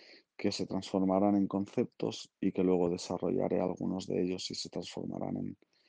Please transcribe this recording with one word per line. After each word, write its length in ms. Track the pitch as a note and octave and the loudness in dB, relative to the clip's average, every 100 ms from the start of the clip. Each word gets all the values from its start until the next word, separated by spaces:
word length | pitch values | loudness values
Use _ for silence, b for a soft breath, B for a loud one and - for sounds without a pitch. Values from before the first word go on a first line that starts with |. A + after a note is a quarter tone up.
| B B B - | B B B -4
que 140 | G2+ | -2
se 160 | - F#2 | -2 -4
transformarán 680 | F#2+ - G2 F#2+ F#2+ G#2 G2+ | -4 -2 0 4 4 4 4
en 100 | G2 | 2
conceptos 840 | G2 G2 - - - A2 - - - | 0 -2 -2 -2 -2 -4 -4 -10 -2
y 100 | G2 | 0
que 140 | F#2+ | 4
luego 260 | F#2 F2+ F2 | 4 4 4
desarrollaré 680 | F2 - F2+ F2+ F#2+ F#2+ F#2 | 0 -4 -2 0 0 2 0
algunos 480 | F#2 F2+ F#2+ F#2 F#2 | 0 -2 -2 -4 -2
de 120 | F#2+ | 0
ellos 300 | F2+ F#2 - | 0 -2 -6
y 60 | F2+ | -8
se 120 | E2+ | -8
transformarán 680 | F2 F2 - - G1+ G1+ G1+ | -8 -8 -8 -6 -6 -4 -4
en 200 | G1+ - b b | -6 -8 b b